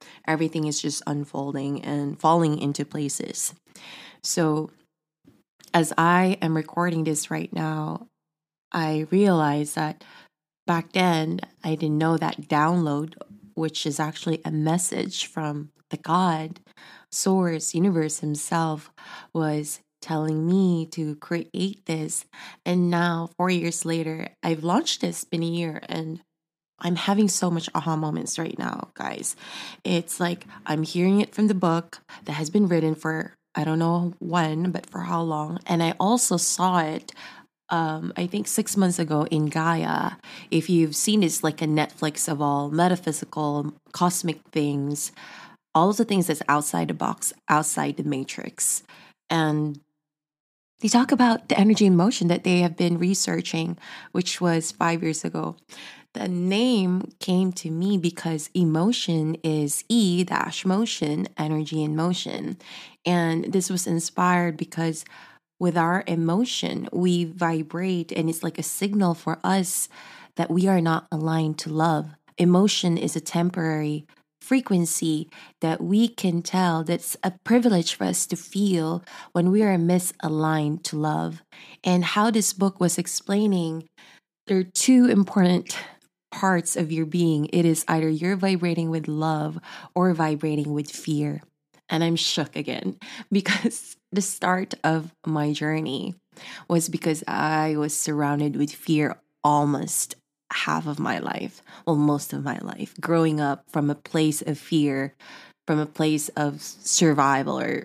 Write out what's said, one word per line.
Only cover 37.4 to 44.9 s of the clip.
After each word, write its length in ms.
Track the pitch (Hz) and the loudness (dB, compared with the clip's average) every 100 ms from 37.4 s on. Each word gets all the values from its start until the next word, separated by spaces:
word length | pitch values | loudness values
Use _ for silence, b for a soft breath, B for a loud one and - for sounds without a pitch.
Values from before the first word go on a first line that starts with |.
| B _ - | B _ -4
um, 420 | 170 160 156 165 - | -2 0 -4 -6 -6
I 100 | 180 | -4
think 200 | 208 - | -4 -2
six 300 | - 214 202 | -2 0 2
months 220 | 185 175 | 2 2
ago 280 | 160 151 151 | 0 0 2
in 160 | 156 151 | 0 0
Gaia. 640 | 160 160 165 160 - - - B B B | 0 0 0 0 0 -2 -6 B B B
If 200 | 160 160 | 0 4
you've 240 | 170 160 | 4 4
seen, 280 | 151 - 214 | 0 2 4
it's 200 | 170 - | 2 2
like 180 | 156 151 | -2 -2
a 60 | 156 | 0
Netflix 640 | 151 147 - 151 147 - | 2 0 -2 -4 -2 -4
of 120 | 147 | -2
all 300 | 147 143 143 | 0 0 0
metaphysical, 1040 | 156 180 180 165 151 - - 151 147 147 - _ | 2 4 2 -2 -6 -6 -4 -2 -2 -4 -10 _
cosmic 480 | - 180 180 180 - - | 0 0 2 -4 -6 -4
things, 580 | 156 147 143 143 | -2 0 -2 -4